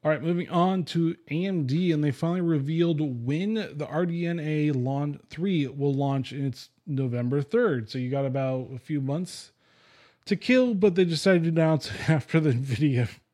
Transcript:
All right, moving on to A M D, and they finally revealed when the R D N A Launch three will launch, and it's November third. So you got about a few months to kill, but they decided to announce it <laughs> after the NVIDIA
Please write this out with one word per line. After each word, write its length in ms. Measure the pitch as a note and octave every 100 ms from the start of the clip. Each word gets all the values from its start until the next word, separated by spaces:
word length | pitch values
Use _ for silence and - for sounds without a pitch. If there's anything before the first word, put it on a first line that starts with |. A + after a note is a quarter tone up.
All 80 | D3+
right, 100 | D3+
moving 280 | D3+ F3 -
on 340 | F3 F#3 F#3+ D#3
to 300 | E3+ E3 E3+ -
A 140 | D3+ F#3+
M 200 | F#3 C3+
D, 280 | D3 F3+
and 100 | D#3
they 80 | D3
finally 300 | C3 E3 F3+
revealed 580 | E3+ D#3 C#3 D#3+ E3+ D#3 D3+ B2 A#2
when 280 | D3+ G3
the 340 | A3 F#3+ D3 D3+
R 180 | D3+ F3
D 220 | E3+ E3+
N 120 | E3+
A 320 | D#3 D3+ D3+
Launch 480 | C3+ B2 C#3 D3 C#3+ -
three 360 | - F#3+ F3+ C3+
will 260 | C#3+ C#3+
launch, 400 | C3+ C#3 C#3 B2+
and 120 | C#3+ C#3
it's 240 | A#2+ - _ -
November 560 | C3+ C3 A#2+ A#2+ C#3
third. 480 | C#3 A3+ A#3+ C3 A2
So 80 | C3
you 120 | B2+
got 160 | C#3 C#3
about 440 | C3 C3 C3 B2+ B2+
a 40 |
few 200 | - D3+
months 540 | C3+ D3 F3+ - - _ _ _ _ _ _ _ -
to 100 | G3
kill, 380 | - B3+ B3+
but 220 | G#3 G#3 F3
they 100 | F3+
decided 380 | D#3+ G3+ F3+
to 60 | E3
announce 380 | E3 D#3+ D#3 -
it 60 | G2+
<laughs> 80 | -
after 320 | D#3+ - D#3+
the 100 | D#3
NVIDIA 560 | A#2+ C3+ A#2 D3 B2 A#2 - _